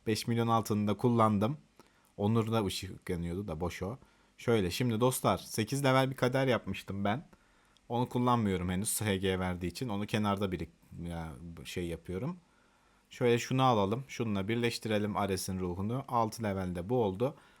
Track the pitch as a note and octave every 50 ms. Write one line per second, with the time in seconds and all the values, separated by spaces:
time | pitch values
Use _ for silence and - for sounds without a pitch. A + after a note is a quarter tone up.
0 | _ A2+ A2 - - - A#2 A#2 A#2 A#2 A2+ A2+ G#2+ - A2 G#2 G#2 G#2 G#2 -
1 | - B2 A#2+ A2+ A2 A2 G#2+ G2 G#2 A2+ D3+ - - _ _ - - _ _ _
2 | _ _ _ - G2+ G#2 A2+ A#2 G#2+ A2 A2+ A2+ G#2 F#2+ - - G2 F#2 F2+ -
3 | - - F#2 E2+ E2+ E2+ E2+ F#2+ G#2 G2+ D#2+ D#2 F2+ E2+ - - F2+ G2 B2 -
4 | - - _ _ _ _ _ - - B2 A#2 A2 F#2 F2 - - C3 B2 A2 G#2+
5 | B2 B2+ B2+ - - A#2+ F#2+ F2+ - - - - A2 - C#3 C#3 C#3 C3 C3 C3
6 | C3 C3 C3+ - C3 B2 C3 C3+ C3+ C3+ A#2 G#2 - F#2+ F#2 - - - G2 G2
7 | G2+ G2+ G#2+ C#3+ - - - - _ _ _ _ _ _ _ _ _ - A#2+ A#2+
8 | B2 A#2+ - B2+ B2 B2 B2 A#2+ G#2+ G2 F#2+ F2 F2 F#2 F#2 F#2 G#2 - - -
9 | G#2+ G#2+ G2 F#2 F#2+ F#2+ F#2 F#2 F#2 F#2 F2+ F2 F2+ F2 - - C3+ A#2+ G2+ G2+
10 | G#2 - - A2 G#2+ G#2 G2+ F#2+ G#2 F#2+ F#2 E2+ E2+ - - _ _ _ F#2 F2+
11 | E2+ E2+ E2+ E2 E2 D#2+ C#2 B1 E2+ E2+ E2 D#2 C#2 - - F#2 F2 E2+ E2 E2
12 | - - F2+ F#2 A#2+ D#3+ F3+ F3+ - _ _ _ _ _ _ _ _ _ _ _
13 | _ _ - - B2+ A#2+ A#2 A#2+ - - C3 C3 C3 C3 A#2+ G#2 G2 F#2+ A2 C3
14 | C3+ - - - A#2+ A2 G2+ G2 F#2+ G2+ A2+ A#2+ A#2+ A#2+ A2+ - - A2 G#2+ G#2
15 | G#2 G#2 F#2+ F2+ G2+ F#2+ F#2+ F2+ - - F#2+ F#2 F#2 F2+ F2 F#2 F#2+ A2 A#2+ C3+
16 | C3+ - B2 A#2 A2+ G#2+ - - A2 G#2 G2 F#2+ F#2 F2+ F2 F2 E2+ G2 B2 B2+
17 | A2+ G2 F#2+ F#2+ A#2+ C#3+ F#3 - - - - -